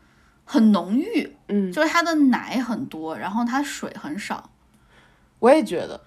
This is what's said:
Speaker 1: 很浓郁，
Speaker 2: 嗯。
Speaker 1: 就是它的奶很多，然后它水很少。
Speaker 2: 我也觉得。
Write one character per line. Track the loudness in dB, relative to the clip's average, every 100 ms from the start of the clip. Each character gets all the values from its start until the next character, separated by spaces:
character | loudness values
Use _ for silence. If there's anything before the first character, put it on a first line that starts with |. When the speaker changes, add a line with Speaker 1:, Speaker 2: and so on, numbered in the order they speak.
| _ _ _ _
Speaker 1:
很 | -2 4 4
浓 | 4 2
郁， | -2 0 -2 -4 -8 -4
Speaker 2:
嗯。 | -2 0
Speaker 1:
就 | 0
是 | 0
它 | 2
的 | 2
奶 | 4 4 2 0 -4
很 | -4 -6 -8
多， | -10 -10 -8
然 | -6
后 | -4
它 | -2 -2
水 | -4 -8 -12 -12
很 | -12 -10
少。 | -8 -10 -12 _ _ _ _ _ _ _ _ _
Speaker 2:
我 | 6
也 | 6
觉 | 4 -4
得。 | -6 -12